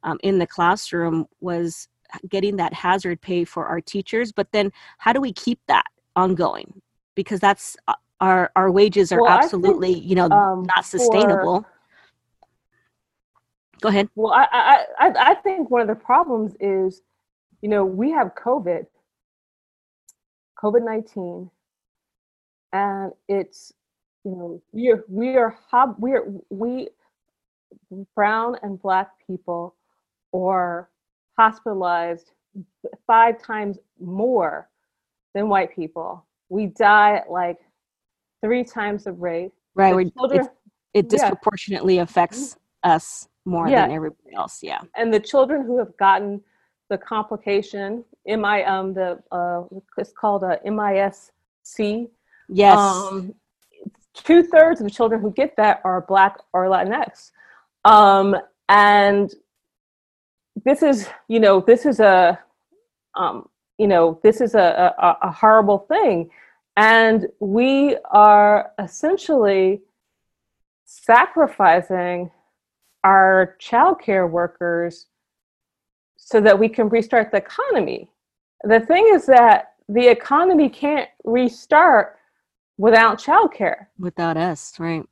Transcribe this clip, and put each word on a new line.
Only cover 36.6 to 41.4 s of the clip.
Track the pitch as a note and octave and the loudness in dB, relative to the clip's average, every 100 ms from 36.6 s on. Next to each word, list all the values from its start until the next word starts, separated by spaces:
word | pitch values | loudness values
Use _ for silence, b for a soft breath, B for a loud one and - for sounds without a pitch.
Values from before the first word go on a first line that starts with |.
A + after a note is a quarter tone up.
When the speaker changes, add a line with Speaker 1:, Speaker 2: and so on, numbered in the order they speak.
| G#3 | -8
Speaker 2:
die | - G#3 G#3 G#3 G#3 | -2 2 4 2 0
at, | - | -6
like, | F3 F3 F3 _ _ _ _ _ _ _ _ | -8 -8 -10 _ _ _ _ _ _ _ _
three | G#3+ B3 | -6 -4
times | A#3+ - G#3 G#3 G#3 | -6 -8 -8 -8 -12
the | |
rate. | F3 F3 E3 F3+ _ _ | -10 -8 -8 -10 _ _
Speaker 1:
Right, | F#3+ F#3+ | 2 2
Speaker 2:
The | F#3 | 2
Speaker 1:
we're, | F#3 | -2
Speaker 2:
children | - B3 C#4 | -4 -2 0
Speaker 1:
it, | C4+ _ _ _ _ | -2 _ _ _ _
it | G#3 A3 | -2 0
Speaker 2:
Yeah. | |
Speaker 1:
disproportionately | B3 A#3 F#3+ | 0 0 -2